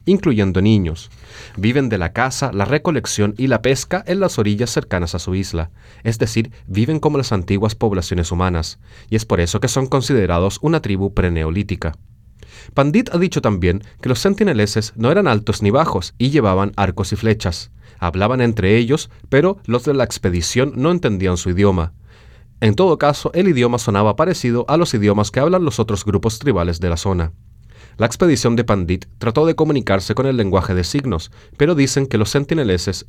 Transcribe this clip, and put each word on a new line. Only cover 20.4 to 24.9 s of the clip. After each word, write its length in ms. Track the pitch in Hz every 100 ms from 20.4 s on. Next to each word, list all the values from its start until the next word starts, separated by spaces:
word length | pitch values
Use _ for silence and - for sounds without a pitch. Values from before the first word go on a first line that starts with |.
| 82 120 139 123
no 120 | 151
entendían 460 | 175 135 95 92 90
su 140 | 92
idioma. 420 | 90 101 90 85 - - - - - - -
En 120 | 110 107
todo 220 | 185 156
caso, 320 | 147 139 -
el 160 | 170 196
idioma 280 | 135 120 120
sonaba 380 | 117 101 107 104
parecido 480 | 165 - 123 117 117
a 80 | 156
los 160 | 170